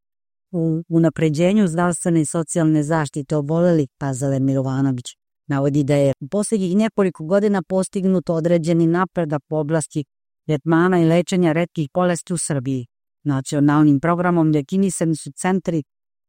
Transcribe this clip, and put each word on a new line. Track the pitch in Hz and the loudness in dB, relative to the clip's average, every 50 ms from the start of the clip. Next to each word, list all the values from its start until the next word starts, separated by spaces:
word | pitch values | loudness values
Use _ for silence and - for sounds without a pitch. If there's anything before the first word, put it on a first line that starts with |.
| _ _ _ _ _ _ _ _ _ _ 185 | _ _ _ _ _ _ _ _ _ _ -6
u | 175 165 165 160 160 170 _ | -2 -2 -2 -2 -2 -4 _
unapređenju | 165 165 165 160 - - 160 160 147 147 175 180 202 220 202 170 | 0 2 2 2 2 0 -2 0 0 2 2 2 4 2 2 2
zdravstvene | 156 170 175 175 165 - - 180 170 165 | 0 0 -2 -2 -2 -2 -2 0 0 0
i | 151 | 0
socijalne | - - 170 160 - - 175 160 156 156 151 147 | 0 -2 -4 -4 -4 -2 0 2 2 2 2 2
zaštite | 147 165 160 151 135 - 151 135 - 160 | 0 0 0 0 -2 -4 -8 -6 -4 -4
obolelih, | 151 143 143 160 165 175 180 170 156 139 - _ _ | -4 -2 -2 0 0 2 2 2 2 0 -2 _ _
kazala | 143 139 131 123 143 139 135 | -6 -6 -4 -4 -2 -2 0
je | 135 | 0
Milovanović. | 135 135 135 135 131 131 131 135 139 139 131 123 - - - _ _ _ _ _ _ - | 0 0 0 0 -2 -2 -2 0 0 0 -2 -4 -6 -12 -18 _ _ _ _ _ _ -6
Navodi | 143 135 139 143 139 151 143 | -4 0 0 0 0 0 0
da | 131 147 | 2 2
je | 143 139 139 131 _ | 2 2 2 0 _
u | 147 131 | -8 -6
poslednjih | - 208 208 - 226 202 190 175 180 | -4 -4 -2 -2 -2 -2 -2 0 0
nekoliko | 208 220 220 _ - 196 185 - - 156 | 0 0 0 _ 0 -2 -2 -2 -6 -6
godina | 156 196 202 202 214 202 190 160 _ | 0 0 0 2 2 0 -2 -2 _
postignut | 185 185 185 - - 202 180 190 185 175 - - | -2 -2 -2 -2 -4 -2 0 0 0 0 0 -2
određeni | 170 165 156 170 175 170 151 170 170 165 170 | -2 -2 2 2 2 2 2 2 2 2 2
napredak | 165 170 175 185 175 _ 185 170 151 147 143 _ _ | 2 2 2 0 -2 _ -4 -4 -2 -4 -6 _ _
u | 156 | -4
oblasti | 156 156 143 160 160 147 - - 156 139 _ _ _ _ _ _ _ _ | -4 -2 0 -2 -2 -2 -4 -6 -8 -8 _ _ _ _ _ _ _ _
tretmana | - 156 - - 160 165 160 175 185 185 175 | -4 -4 -4 0 0 2 2 2 2 2 2
i | 165 | 2
lečenja | 160 165 175 170 - 196 180 180 165 151 | 4 4 2 0 0 0 0 2 2 2
retkih | 165 175 - _ 165 151 135 - | 0 -2 -4 _ -6 -6 -4 -2
bolesti | 175 180 180 175 156 - - 180 | -2 0 0 0 -2 -4 -6 -6
u | 156 | -6
Srbiji. | - - 156 139 123 135 135 127 120 - _ _ _ _ _ _ - | -4 -4 -4 -4 -4 -4 -6 -6 -6 -10 _ _ _ _ _ _ -4
Nacionalnim | 147 139 135 131 - 156 143 143 147 147 151 151 151 143 135 | -2 -2 -2 -2 -2 0 2 2 4 4 4 4 4 4 4
programom | - 165 175 170 180 180 175 170 160 156 151 | 2 0 0 0 0 0 2 2 2 2 2
definisani | 151 135 - 185 190 196 190 - - 175 165 160 | 0 -2 -2 -2 0 0 0 0 -2 -2 -2 -2
su | - - 147 - | -4 -6 -14 -16
centri | - - 185 190 185 - - 165 160 139 _ _ _ _ _ _ _ _ | -6 -2 -2 -2 0 -2 -2 -4 -4 -4 _ _ _ _ _ _ _ _